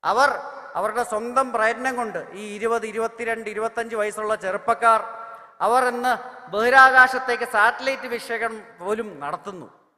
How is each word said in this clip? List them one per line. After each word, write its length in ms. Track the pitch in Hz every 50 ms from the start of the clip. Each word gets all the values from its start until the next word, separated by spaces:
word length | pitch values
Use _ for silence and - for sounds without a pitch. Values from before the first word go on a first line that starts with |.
| - 160
അവർ 180 | 196 240 277 277 233 - - - - - - - - 165
അവരുടെ 240 | 190 214 214 240 233 -
സ്വന്തം 360 | 214 214 226 240 247 262 269 254 226
പ്രയത്നം 380 | 226 220 220 233 233 254 262 254 247
കൊണ്ട് 200 | 233 214 180 170 135 - 170 196
ഈ 40 | 208 208 208
ഇരുപത്, 280 | 208 214 226 233 233 208 220
ഇരുപത്തിരണ്ട്, 560 | 202 226 226 226 226 226 240 226 226 226 220 214 208
ഇരുപത്തഞ്ച് 420 | 208 220 226 220 233 226 226 226 214
വയസ്സുള്ള 340 | 208 214 208 214 214 214 214 - -
ചെറുപ്പക്കാർ 580 | 185 185 202 - 233 226 226 233 226 226 214 208 - - - - - - - - - _ _ 170
അവർ 160 | 208 240 254 254 247 240
ഇന്ന് 200 | 240 240 254 233 - - - - - - - 175
ബഹിരാകാശത്തേക്ക് 920 | 208 226 247 254 269 262 262 254 254 254 254 254 247 - 247 240 233 233 233 -
സാറ്റലൈറ്റ് 520 | 208 208 233 240 262 262 262 269 262 254 254 240
വിക്ഷേപണം 480 | 226 - - 233 220 226 226 220 214 202 - - -
പോലും 300 | 175 196 214 220 233 208 175 139 143
നടത്തുന്നു. 440 | 143 165 165 - 202 190 175 131 92 _ _ _ _ _